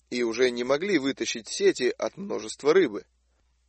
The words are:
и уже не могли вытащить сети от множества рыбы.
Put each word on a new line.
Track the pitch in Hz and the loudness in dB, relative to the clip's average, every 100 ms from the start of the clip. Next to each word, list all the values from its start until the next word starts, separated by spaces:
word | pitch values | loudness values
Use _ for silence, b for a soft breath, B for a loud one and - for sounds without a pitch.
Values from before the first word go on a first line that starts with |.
| _ | _
и | 123 | -4
уже | 120 113 127 | -2 2 0
не | 120 | 2
могли | 120 143 196 170 | 0 0 0 0
вытащить | 135 127 113 120 107 | 0 -2 -4 -6 -8
сети | - 196 - 123 - | 0 2 2 0 -2
от | 110 - | -4 -6
множества | 185 104 107 - 139 | -8 -8 -8 -2 2
рыбы. | 175 151 104 - _ _ _ _ _ | 4 4 0 -12 _ _ _ _ _